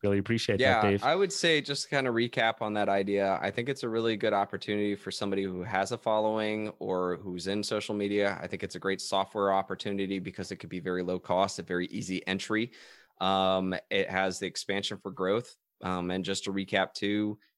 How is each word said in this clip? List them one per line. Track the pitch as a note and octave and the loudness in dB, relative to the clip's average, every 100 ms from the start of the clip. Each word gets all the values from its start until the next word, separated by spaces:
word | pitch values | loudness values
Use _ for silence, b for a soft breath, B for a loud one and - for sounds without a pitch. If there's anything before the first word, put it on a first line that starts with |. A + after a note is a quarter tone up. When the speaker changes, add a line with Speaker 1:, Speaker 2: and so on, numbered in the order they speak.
Speaker 1:
really | G2+ G2+ | 0 2
appreciate | G2 A2+ - G#2 | 2 0 2 4
Speaker 2:
Yeah, | C3 A#2 | 4 6
Speaker 1:
that, | G#2 | 4
Dave. | G2 | 4
Speaker 2:
I | B2 | 4
would | F3 F#3+ | 2 2
say | - E3+ D3+ | 2 2 2
just | C3+ C#3 | 0 -6
to | - | -2
kinda | C#3+ C3 | 0 2
recap | A#2 A#2+ - A2+ - | 2 0 2 2 2
on | G#2+ | 0
that | G#2+ G2+ | 2 4
idea, | G2 G2 G2+ G2 F#2+ | 4 4 2 4 2
I | G2 | 0
think | A2 B2 | -2 -4
it's | C3+ | -4
a | A#2+ | -2
really | A2+ A2+ A2 | 0 0 2
good | A2 | 2
opportunity | G2+ G2+ G2 - G#2 G#2 | 2 0 -4 -2 0 0
for | G2+ - | -2 -6
somebody | - G2+ G2 | -6 -2 0
who | G2 F2+ | -2 -4
has | F#2 F#2+ G2 | -2 0 0
a | A#2 | -2
following | - G#2+ A2 A2 G#2+ G#2+ G#2+ - | 0 2 2 0 0 -2 -4 -6
or | G2 F#2 F2+ F2 | -2 0 0 -2
who's | G2 F2+ F#2 | -6 -6 -2
in | G#2 | -2
social | G2+ A2 - | -2 -2 -2
media. | G#2 G2+ G2+ G2+ F#2 | -2 0 2 2 0
I | F2+ | -6
think | - | -6
it's | F#2+ | -8
a | F2 | -4
great | G2 F#2+ | -4 -4
software | - G2 F#2+ G#2+ G2 | 0 0 0 2 4
opportunity | F#2+ F#2+ F#2+ G#2+ G2+ F#2+ G2 | 2 0 -4 -4 -2 -2 -2
because | F#2 F2+ F#2 | -4 -8 -8
it | F#2 | -10
could | G2+ | -8
be | F#2 | -6
very | F#2 F2+ | -2 -2
low | F2+ F2+ | -2 -2
cost, | - F#2 F#2+ - | 0 2 2 -2
a | |
very | F2 F2 F2+ | -4 -2 -2
easy | G2 F#2 F#2 - | -4 -4 -4 -2
entry. | F#2+ - A2 A#2 B B B B - | -4 -2 -2 -2 B B B B -4
Um, | F#2 F#2+ F#2+ F#2+ F#2 - - | 0 4 4 2 0 -4 0
it | G2 F#2+ | 0 0
has | F#2 F#2+ F#2 | 0 0 -2
the | F#2 | -6
expansion | - - G2 - G2 | -6 -4 -4 -4 -6
for | G2+ | -8
growth. | F#2+ F#2 A2 B2 - _ _ | -2 0 0 -2 -14 _ _
Um, | F2+ F#2 F2 | -4 -2 -2
and | F#2 | -2
just | F#2+ G2 | -2 -4
to | - | -4
recap | F#2+ F#2 G2 F#2 | -4 0 2 0
too, | - G2+ G#2 G#2+ G#2+ b | -2 -2 0 0 -4 b